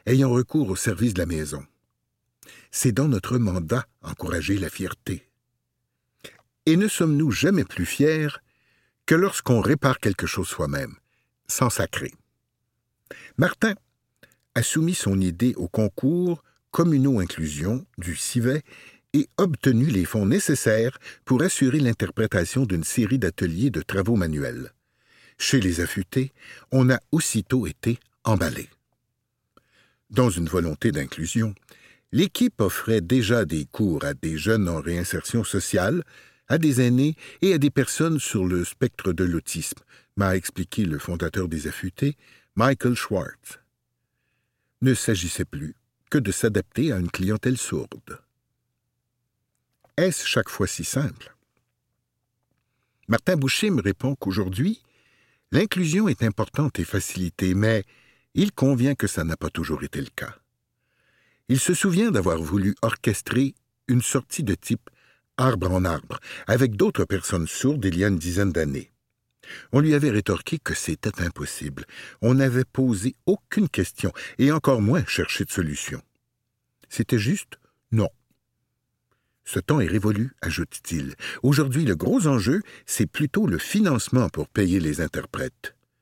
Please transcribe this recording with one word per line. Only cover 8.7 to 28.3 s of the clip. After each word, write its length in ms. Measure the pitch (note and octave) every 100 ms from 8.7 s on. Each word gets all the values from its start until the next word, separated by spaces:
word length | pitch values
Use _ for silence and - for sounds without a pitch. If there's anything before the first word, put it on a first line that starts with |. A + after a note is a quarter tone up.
| _ _ _ -
que 100 | D#3+
lorsqu'on 440 | F#3+ - - A#2+
répare 400 | G#2 D3 C#3 C3
quelque 280 | A2 F#2+ F2+
chose 200 | - F2+
soi-même, 480 | - D2+ C#2 B1 - _ _ _ _ -
sans 220 | - B2
sacrer ? 440 | - - - - - _ _ _ _ _ _ _ _ - - - -
Martin 380 | C#3 - C3 - _ _ _ _ - _ _ A#2
a 80 |
soumis 320 | A#2 D#3+ D#3+ F3+
son 260 | G2+ G2
idée 320 | F#2 E2+ B2 -
au 120 | F2
concours 760 | - G#2 - C3 F3 F3+ E3+ _ _ _
Communaux 480 | - E3+ C#3+ C#3 A#2+
Inclusion 640 | E2+ - D#2 D2 F2 B2+ - -
du 180 | F2 D2+
civet 480 | - B2 A#2 D3 - - - _ _
et 160 | C#3+ - -
obtenu 480 | F#3 C3+ C#3 A2+ D3+
les 180 | G2
fonds 220 | E2+ A2 G2+
nécessaires 720 | F#3 - C#3 A2+ A2 B2+ - - -
pour 180 | - B2+
assurer 380 | F3+ - C3+ D3+
l'interprétation 840 | B2+ A2+ G2 - A2 G2 E2 B2+ A#2+
d'une 180 | F2+
série 360 | D#2+ - G#2 C3
d'ateliers 500 | F#2+ - F2+ E2 C3+
de 120 | E2
travaux 360 | - G2 F#2+ A2+
manuels. 560 | E2 D2+ C2 A#1+ B1+ _ _ _ _ _ - -
Chez 240 | - C3+
les 180 | F#2+ E2+
Affûtés, 540 | F2 - F#2+ C3 C3+ _ - - -
on 180 | C3 B2+
a 100 | B2+ -
aussitôt 540 | E3 - A2 F#2+ B2+ F2
été 340 | - A2+ A#2+ _ _
emballé. 440 | -